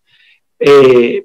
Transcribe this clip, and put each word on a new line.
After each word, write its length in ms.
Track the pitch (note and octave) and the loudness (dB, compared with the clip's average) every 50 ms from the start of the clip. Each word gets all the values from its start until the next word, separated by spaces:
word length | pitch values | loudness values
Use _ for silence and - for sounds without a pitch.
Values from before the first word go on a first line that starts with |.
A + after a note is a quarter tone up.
| _ _ _ _ _ _ _ _ _ _ _ - | _ _ _ _ _ _ _ _ _ _ _ -6
Eh, 640 | - C#3+ C#3+ C#3 C3+ C3 B2+ B2 A#2+ A#2 - G2+ - | -2 0 2 2 2 2 2 0 -2 -4 -6 -10 -8